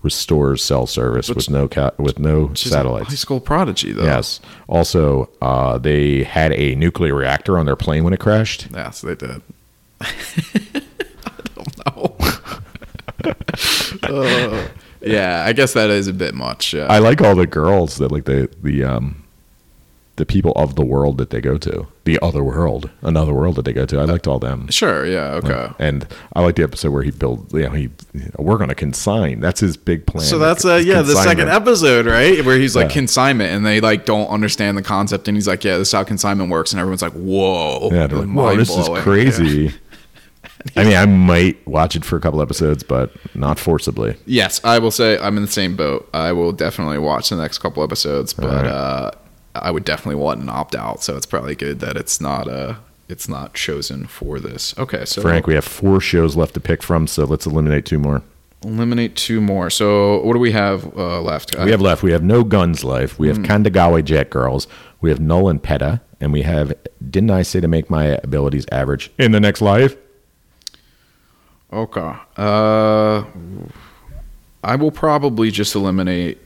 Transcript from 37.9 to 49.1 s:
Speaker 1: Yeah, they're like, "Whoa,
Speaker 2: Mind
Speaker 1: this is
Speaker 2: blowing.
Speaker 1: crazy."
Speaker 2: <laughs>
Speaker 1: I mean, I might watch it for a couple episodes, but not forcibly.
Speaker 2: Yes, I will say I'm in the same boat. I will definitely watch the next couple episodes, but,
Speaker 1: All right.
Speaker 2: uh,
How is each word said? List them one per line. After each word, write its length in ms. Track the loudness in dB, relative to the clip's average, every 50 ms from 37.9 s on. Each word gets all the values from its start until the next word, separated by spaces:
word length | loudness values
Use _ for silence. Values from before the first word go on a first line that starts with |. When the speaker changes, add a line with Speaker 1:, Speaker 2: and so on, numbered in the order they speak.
| 2
Speaker 1:
Yeah, 140 | 2 2
they're 120 | 2 0 -2
like, 100 | -4 -2
"Whoa, 180 | 0 2 2
Speaker 2:
Mind 140 | 2 4 4
Speaker 1:
this 100 | 2 2
is 160 | 2 0 0 0
Speaker 2:
blowing. 140 | -2 0 2
Speaker 1:
crazy." 680 | 4 4 4 4 4 4 4 2 2 2 2 0 0 -2 -6
Speaker 2:
<laughs> 40 | -16 -20 -20 -20 -20 -20 _ -20 -20 _ _ _ _ -20 -20 _ -16 -6 0
Speaker 1:
I 80 | 4 4
mean, 120 | 6 6
I 100 | 6 6
might 600 | 6 8 8 8 6 6 6 4 4 2 0 _
watch 300 | -2 0 2 2 2 0
it 80 | -4 -4
for 120 | -2 -4
a 40 | 0
couple 220 | 0 0 0 0 0
episodes, 400 | 0 0 0 2 0 0 0 -2
but 280 | -2 -2 0 0 -2 -6 -12 -20 -14 -6
not 240 | -4 -2 -2 -2 -2
forcibly. 580 | 0 0 0 0 0 -4 -4 -4 -4 -4 -6 -8 _
Speaker 2:
Yes, 340 | -2 0 0 0 0 -2 -2 2
I 160 | 2 2 4
will 120 | 4 2
say 280 | 2 2 2 2 2 2
I'm 180 | 0 -2 -2 -2
in 40 | -2
the 80 | -2
same 240 | -2 -2 -2 -2 -2
boat. 320 | -2 -2 -2 -2 -4 -6 -6 -6
I 200 | -4 -2 0 0
will 200 | 0 0 0 0
definitely 460 | -2 -4 -4 -2 -4 -6 -4 -4 -2
watch 320 | -2 -2 -2 -2 -2 -4
the 60 | -4
next 220 | -4 -6 -6 -8 -6
couple 240 | -6 -6 -4 -2 -4
episodes, 520 | -4 -2 -4 -4 -2 -2 -4 -4 -4 -4
but, 100 | -2 -2
Speaker 1:
All 60 | 0 0
right. 100 | 0 0
Speaker 2:
uh, 440 | -2 -2 -4 -4 -4 -4 -4 -6 -8